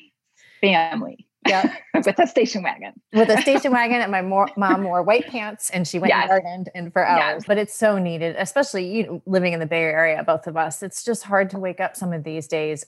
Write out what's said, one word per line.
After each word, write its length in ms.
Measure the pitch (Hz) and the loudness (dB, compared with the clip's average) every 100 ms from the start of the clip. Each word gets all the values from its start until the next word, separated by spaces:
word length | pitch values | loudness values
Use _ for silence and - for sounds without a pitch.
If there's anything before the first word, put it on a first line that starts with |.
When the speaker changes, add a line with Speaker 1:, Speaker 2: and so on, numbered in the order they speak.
| _ _ _ _ _ _ | _ _ _ _ _ _
Speaker 1:
family. 680 | 196 175 165 156 - - _ _ - | 2 4 2 -2 -8 -12 _ _ 0
Speaker 2:
Yep. 240 | 190 - - | 2 0 -2
Speaker 1:
<laughs> 220 | - 330 208 | -4 0 0
With 140 | 190 | 2
a 80 | 349 | 2
station 340 | - 339 208 | 2 0 0
wagon. 320 | 180 - - - _ | -6 -8 -12 -18 _
Speaker 2:
With 160 | 214 220 | 2 6
a 120 | 220 | 4
station 300 | 285 277 285 | 4 2 2
wagon, 280 | 247 233 240 | 2 2 0
and 120 | 208 | 0
my 100 | 196 | -2
mor-, 280 | 185 190 196 - | 0 0 0 0
mom 260 | 196 185 | 0 2
wore 180 | 196 175 | 0 0
white 240 | 175 233 - | 4 2 2
pants, 440 | 240 214 214 - | -8 -10 -8 -6
and 160 | 185 170 | -4 -2
she 100 | 185 | 0
went 120 | 180 | 2
Speaker 1:
Yes. 120 | 226 | 2
Speaker 2:
and 80 | - | 4
gardened 400 | 190 175 180 185 180 | 2 2 -8 -10 -10
and 180 | 170 | -4
for 100 | 185 | 0
hours. 160 | 175 175 156 170 | 2 2 2 -2
Speaker 1:
Yes. 20 | - | -2
Speaker 2:
But 100 | 202 | -2
it's 160 | 208 | -2
so 240 | - 220 196 | 0 2 2
needed, 380 | 180 165 165 - | 0 -2 -4 -4
especially, 480 | 190 269 277 196 180 220 | -4 0 -2 -2 -4 -4
you 120 | 202 | -4
know, 140 | 170 - | -6 -2
living 280 | 190 180 | 0 2
in 60 | 170 | -2
the 60 | 156 | -2
Bay 160 | 165 | 0
Area, 420 | 160 156 165 156 | 0 2 2 2
both 220 | 156 160 165 | 0 0 -2
of 100 | 160 | -4
us. 280 | 160 156 | -4 -4
It's 200 | 196 - | -12 -10
just 200 | - 226 | -6 -6
hard 260 | - 202 190 | 0 0 0
to 80 | 190 | -2
wake 200 | 190 180 | -8 -4
up 160 | 185 - | -6 -4
some 180 | 185 | -6
of 100 | 170 | -6
these 240 | 151 160 151 | -6 -8 -4
days 360 | 160 156 151 | -4 -2 -6